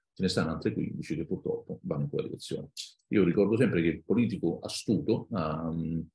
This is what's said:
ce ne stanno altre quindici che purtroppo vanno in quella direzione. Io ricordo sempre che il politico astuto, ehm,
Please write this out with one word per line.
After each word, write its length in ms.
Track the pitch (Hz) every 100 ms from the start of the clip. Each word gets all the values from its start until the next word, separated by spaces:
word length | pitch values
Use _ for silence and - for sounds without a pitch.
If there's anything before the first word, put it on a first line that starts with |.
| _
ce 120 | -
ne 60 | 92
stanno 240 | - 80
altre 200 | 80 107
quindici 420 | - - - -
che 120 | 78 -
purtroppo 540 | - - - - -
vanno 220 | - -
in 40 | -
quella 180 | 69 -
direzione. 420 | - - - - - - _ _
Io 160 | 104
ricordo 340 | 87 101 98 113
sempre 240 | 110 87
che 60 | 82
il 140 | 76
politico 560 | - 113 117 90 85 -
astuto, 680 | - - - 90 - - -
ehm, 760 | 104 78 78 82 82 80 82 82